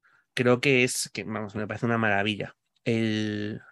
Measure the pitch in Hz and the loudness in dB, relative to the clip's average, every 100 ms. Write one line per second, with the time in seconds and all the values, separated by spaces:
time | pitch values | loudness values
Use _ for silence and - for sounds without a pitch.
0 | _ _ _ - 123 123 143 127 127 - | _ _ _ 0 4 4 4 4 2 0
1 | - - 98 107 104 110 104 107 120 117 | -6 -8 -6 -6 -6 -6 -6 -4 0 2
2 | 110 98 107 101 - - _ _ - 113 | 2 2 0 -2 -8 -12 _ _ -2 0
3 | 110 107 107 104 104 117 - | 0 0 -2 -4 -6 -10 -14